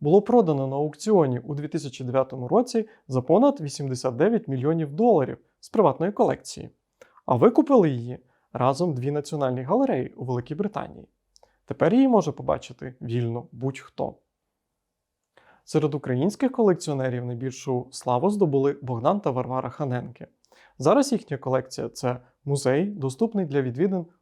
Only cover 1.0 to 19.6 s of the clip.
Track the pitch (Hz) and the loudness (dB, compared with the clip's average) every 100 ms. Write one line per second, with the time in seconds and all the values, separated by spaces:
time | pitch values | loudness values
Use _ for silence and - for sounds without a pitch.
1 | 214 202 139 123 117 143 151 165 139 - | 2 4 4 0 -6 -8 -6 -6 -8 -10
2 | 127 131 131 131 123 190 254 226 220 _ | -2 -2 -2 -6 0 0 2 -2 -4 _
3 | - 131 127 180 277 277 147 - 139 127 | -4 -4 4 4 4 2 -8 -8 -6 -4
4 | 135 120 185 233 - 135 135 165 151 147 | -4 0 2 2 -2 -2 -2 -2 -4 0
5 | 240 180 127 - _ _ - - 175 127 | 4 4 2 -6 _ _ -4 2 2 2
6 | 175 202 165 135 - - - _ _ _ | -4 0 0 0 -8 -16 -16 _ _ _
7 | _ _ - 123 196 247 269 269 165 127 | _ _ -2 4 6 4 4 4 4 0
8 | 117 123 _ _ _ 131 127 135 180 127 | -8 -12 _ _ _ 0 0 2 -2 -2
9 | 131 147 143 156 135 127 127 220 269 - | -2 -4 -6 -2 -2 -2 -2 0 2 0
10 | - - 127 123 - 151 202 - - - | -4 -8 -6 -6 -6 -6 -6 -6 -12 -16
11 | - _ _ _ _ _ _ - 156 233 | -20 _ _ _ _ _ _ 0 4 6
12 | 269 226 151 - 131 139 - 131 139 127 | 6 4 2 -4 -4 -4 -4 -14 -14 -12
13 | 117 120 117 120 - 120 131 - - - | -6 -2 -2 -4 -10 -8 -8 -8 -16 -8
14 | 135 - _ _ _ _ _ _ _ _ | -8 -8 _ _ _ _ _ _ _ _
15 | _ _ _ _ _ _ - 156 147 143 | _ _ _ _ _ _ -4 0 0 -2
16 | 135 123 180 - 262 262 214 180 - 139 | -2 0 0 0 -2 2 2 2 -2 -2
17 | 131 123 123 120 131 127 - 127 - - | -2 -4 -6 -8 -8 -8 -4 -4 -6 -10
18 | 127 123 175 208 170 139 139 - 123 117 | -2 0 0 0 2 2 0 -2 -6 -2
19 | 131 202 165 127 123 131 | 0 0 -2 -4 -4 -6